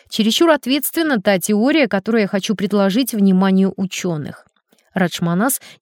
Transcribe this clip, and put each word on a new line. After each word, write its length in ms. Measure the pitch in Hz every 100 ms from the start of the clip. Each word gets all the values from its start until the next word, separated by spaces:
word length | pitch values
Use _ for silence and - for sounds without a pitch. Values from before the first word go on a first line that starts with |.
| _
Чересчур 400 | - 220 220 233
ответственна 720 | 285 240 277 - 330 320 247
та 180 | 208 190
теория, 500 | - 208 247 311 240
которую 340 | 196 214 226
я 40 | 196
хочу 280 | 196 -
предложить 580 | 190 202 208 196 202 254
вниманию 600 | 220 196 185 190 190 190 -
ученых». 720 | 190 - 180 156 135 - _ _ _ _ _
Радж 240 | 185 175 -
Манас 400 | 170 175 226 - - -